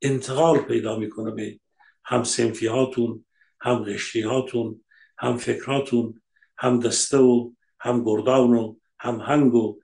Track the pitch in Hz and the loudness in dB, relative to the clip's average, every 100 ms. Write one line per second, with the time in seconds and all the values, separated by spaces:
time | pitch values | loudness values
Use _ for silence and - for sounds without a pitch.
0 | 139 135 - 131 165 147 - 120 110 107 | -2 -2 -4 2 4 4 2 -2 -2 -6
1 | 107 107 110 110 107 107 _ _ _ _ | -6 -8 -10 -8 -10 -12 _ _ _ _
2 | - 127 117 - 117 107 113 120 127 - | -4 -2 -2 0 -2 0 -2 0 -2 0
3 | 117 113 _ _ _ _ 123 123 104 101 | -4 -4 _ _ _ _ -2 -2 -2 -8
4 | - 117 107 127 127 117 113 107 _ _ | -6 -4 -2 -2 -2 -4 -6 -8 _ _
5 | _ _ 123 120 - 120 - 139 139 120 | _ _ -4 -4 -4 -6 -2 -4 0 0
6 | 113 - _ _ _ - 127 123 117 110 | -2 -8 _ _ _ -4 0 2 0 -2
7 | - 139 127 120 120 _ _ _ 123 120 | 0 4 6 6 0 _ _ _ -2 -2
8 | 110 107 110 131 123 120 110 - _ _ | 0 0 2 4 6 4 2 -10 _ _
9 | 123 117 113 147 139 120 107 - | -8 -6 0 2 4 4 0 -6